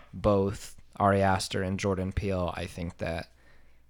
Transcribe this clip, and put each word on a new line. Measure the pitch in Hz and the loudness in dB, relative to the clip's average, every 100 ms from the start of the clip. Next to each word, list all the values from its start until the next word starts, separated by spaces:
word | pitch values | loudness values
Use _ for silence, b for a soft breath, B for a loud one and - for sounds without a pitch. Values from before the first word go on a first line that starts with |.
| b | b
both | 98 104 101 98 98 - - - - | -2 2 4 2 -2 -10 -18 -12 2
Ari | 101 98 | 4 6
Aster | 98 95 - 104 | 4 2 0 -4
and | 92 95 | -2 -2
Jordan | 101 92 92 | 0 0 -2
Peele, | - 101 95 87 87 | -2 -2 -2 -2 -4
I | 87 | -8
think | - 87 - | -8 -10 -6
that, | 90 82 - _ - - - - _ | -6 -6 -8 _ -20 -20 -20 -20 _